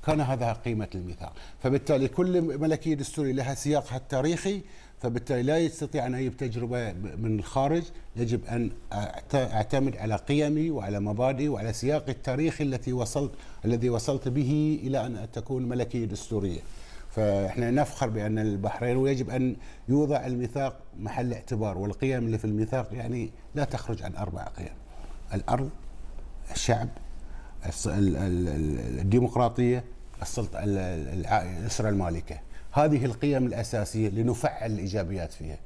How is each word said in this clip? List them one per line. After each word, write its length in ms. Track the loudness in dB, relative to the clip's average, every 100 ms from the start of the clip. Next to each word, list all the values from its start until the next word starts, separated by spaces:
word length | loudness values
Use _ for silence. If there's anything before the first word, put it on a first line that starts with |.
| 2
كان 160 | 2
هذا 320 | 2 2 0
قيمة 340 | 0 -2 -2 -2 -4
الميثاق، 380 | -8 -8 -10 -10 -14 -2
فبالتالي 480 | 2 2 4 4 4
كل 340 | 2 4 4
ملكية 520 | 2 2 2 2 2
دستورية 400 | 0 -2 -2 0
لها 200 | 2 0
سياقها 440 | -2 2 2 2 -6
التاريخي، 640 | -2 2 2 2 0 -2 -4 -16 -18 -4
فبالتالي 440 | -2 -2 0 2
لا 140 | 4 4
يستطيع 480 | 2 0 -4 -2 0
أن 80 |
يجيب 240 | 0 -2 -2
تجربة 560 | -4 -2 -2 -2 -2
من 460 | -4 -6 -2 0 0
الخارج، 440 | 0 2 4 4 0 -10 -10 -4
يجب 300 | 0 0 0
أن 260 | -2 -2 -4 -6
أعت-، 420 | -4 -4 -6 0 0
أعتمد 600 | 2 2 2 4 2 0
على 180 | 0 0
قيمي 540 | 2 2 4 2 2
وعلى 300 | 0 -2 0
مبادئي 500 | 0 2 2 2 0
وعلى 240 | 0 -2
سياقي 380 | 0 2 2 0
التاريخي 520 | -4 -2 0 0 2
التي 300 | 0 0 0
وصلت، 380 | -2 0 0 -2 -4 -12 -4 0
الذي 240 | 2 4
وصلت 380 | 2 2 0 2
به 520 | 2 4 4 4 2
إلى 220 | 0 0 0
أن 220 | -4 -6
تكون 300 | -6 -4 -2
ملكية 420 | 0 0 0 0 -2
دستورية. 560 | -4 -2 0 0 -2 -6 -10 -12 -12 -6
فإحنا 640 | 0 4 4 2 0 2
نفخر 380 | 2 2 0 -2
بأن 300 | 0 0 2
البحرين، 580 | 2 2 0 0 2 4
ويجب 320 | 4 2 0
أن 260 | 2 0 0 -8 -14 2
يوضع 360 | 4 4 2 0
الميثاق 540 | -2 -2 0 -2 -4 -14 -8
محل 340 | -6 -2 -2
اعتبار، 440 | -2 -2 0 0 0
والقيم 480 | -2 0 0 2 2
اللي 120 | 0
في 80 | 2
الميثاق 440 | 2 2 0 -2
يعني 400 | -6 -4 -2 -4 -8 -10 -2
لا 80 |
تخرج 400 | -2 -2 -4 -4
عن 120 | -4 -4
أربع 280 | -4 -4
قيم: 320 | -8 -8 -10 -10 -14 -14 -12 -10 -4
الأرض، 360 | -4 0 0 0 -6 -10 -10 -8 -8 -8 -10 -4
الشعب، 380 | -2 2 2 2 -6 -8 -8 -8 -10 -10 -8
الص-، 240 | -6 -4 -2
ال-، 280 | 4 4 4
ال-، 320 | 2 2 2
ال-، 520 | 2 0 0 -2 -2
الديمقراطية، 840 | 4 6 6 4 2 4 2 2 -2 -12 -14 -10
السلطة، 420 | -6 -4 -4 -2
ال-، 140 | 0 0
ال-، 420 | 0 -2 -2 -2
الع-، 400 | 2 2 0 -4
الأسرة 300 | -4 0 2
المالكة. 500 | 2 2 -2 -4 -8 -8 -8 0
هذه 340 | 4 6 6 2
القيم 400 | 0 2 4 2
الأساسية 640 | 0 -2 0 0 0 0
لنفعل 640 | 2 2 2 0 -2 -2
الإيجابيات 600 | -2 0 -2 -2 -2 -4
فيها 240 | -6 -8 -8